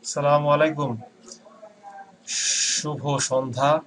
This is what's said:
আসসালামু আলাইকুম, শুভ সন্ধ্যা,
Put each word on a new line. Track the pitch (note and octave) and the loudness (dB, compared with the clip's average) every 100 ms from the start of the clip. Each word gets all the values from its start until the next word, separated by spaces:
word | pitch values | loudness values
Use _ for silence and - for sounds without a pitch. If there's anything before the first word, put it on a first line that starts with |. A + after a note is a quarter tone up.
আসসালামু | - - C#3+ D3 D3 | -6 -2 4 4 4
আলাইকুম, | D3 D#3 D3 C#3 A2+ - _ - - - - - - - G5+ G5+ _ - | 4 4 2 -4 -4 -12 _ -20 -20 -20 -20 -20 -20 -20 -20 -20 _ -10
শুভ | - - - - - D3+ D3 C#3+ C#3 | -6 -2 0 0 -2 -4 -6 -2 -2
সন্ধ্যা, | - C3 C3 A#2 C#3 D#3 | 0 -2 -2 0 2 2